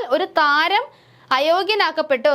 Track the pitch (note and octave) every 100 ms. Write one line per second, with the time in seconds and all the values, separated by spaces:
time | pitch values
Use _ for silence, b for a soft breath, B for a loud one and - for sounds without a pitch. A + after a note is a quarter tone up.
0 | F#4 C4+ F4+ F4 D4 C#4+ E4 G4+ C5+ b
1 | b b b C4+ D4 F4 F#4+ G#4+ F4 D#4+
2 | D#4 C4 D4